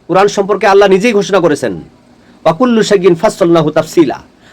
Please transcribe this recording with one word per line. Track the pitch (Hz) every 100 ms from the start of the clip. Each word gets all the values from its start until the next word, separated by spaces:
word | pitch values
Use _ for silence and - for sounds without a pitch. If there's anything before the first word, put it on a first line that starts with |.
| -
কোরআন | 180 202
সম্পর্কে | 202 196 196 202
আল্লাহ | 196 202
নিজেই | 190 240
ঘোষণা | 202 190 190
করেছেন, | 165 151 113 85 - _ _ _ _ _ 160
"ওয়াকুল্লু | 165 247 226
শাইইন | 185 202 185 165
ফাসসালনাহু | 160 - 175 165 151
তাফসীলা।" | 160 160 175 135 95 - _ -